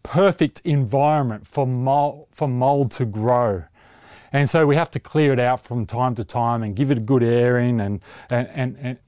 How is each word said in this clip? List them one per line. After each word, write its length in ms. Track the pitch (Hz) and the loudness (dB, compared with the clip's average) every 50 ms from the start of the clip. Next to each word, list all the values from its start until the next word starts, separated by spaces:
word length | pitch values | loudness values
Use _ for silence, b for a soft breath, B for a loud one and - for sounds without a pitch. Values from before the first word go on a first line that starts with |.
perfect 580 | - - - 175 196 196 - - 165 - - - - | -12 -4 0 2 2 2 2 2 -2 -2 -2 -6 -4
environment 840 | - 147 143 131 101 139 135 143 151 151 151 135 120 107 104 - | -2 0 0 0 0 0 2 2 2 2 0 0 -2 -6 -8 -12
for 200 | - - 147 135 | -8 -4 -4 -2
mol-, 600 | 131 127 123 127 135 139 147 143 147 139 147 - _ | -2 -2 -2 0 0 0 0 0 -2 -4 -10 -20 _
for 160 | _ - 156 135 | _ -6 -4 -2
mold 420 | 123 123 127 139 143 143 139 110 | -2 0 2 2 2 2 0 -2
to 120 | - - 131 | -2 -4 -4
grow. 580 | 107 101 110 110 123 123 120 123 110 98 87 82 _ B B B B B B B B B B B B | -4 -4 -2 0 2 2 2 2 0 -2 -4 -6 _ B B B B B B B B B B B B
And 180 | - 139 143 - | 0 0 0 2
so 160 | - 165 156 | 2 2 4
we 80 | 143 143 | 4 4
have 160 | 160 170 - | 2 0 -2
to 80 | - 117 | -6 -12
clear 340 | - - - 160 151 143 | -10 -2 0 2 2 4
it 60 | 135 123 | 2 2
out 220 | 123 123 127 123 | 2 0 0 -2
from 260 | - - 120 120 107 | -4 -8 -6 -6 -6
time 300 | - 113 120 127 127 117 | -4 -4 -2 -2 -2 -2
to 80 | 120 104 | -4 -8
time 400 | - - 123 117 117 117 117 110 | -6 -4 -2 -2 0 -2 -2 -4
and 100 | 104 98 | -4 -2
give 160 | 107 143 135 | -2 0 0
it 80 | 143 117 | 0 -2
a 20 | |
good 220 | 110 110 139 127 | 0 0 2 2
airing 580 | 120 117 120 120 120 123 123 123 120 123 120 113 | 2 2 2 2 2 2 2 2 2 0 0 0
and, 200 | 101 98 101 92 B B B B B B | -2 -4 -6 -8 B B B B B B
and, 180 | 123 120 - - | -4 -4 -4 -4
and, 280 | - 147 127 127 - - | -6 -6 -6 -6 -6 -10
and, 200 | 139 123 127 - _ | -10 -10 -10 -12 _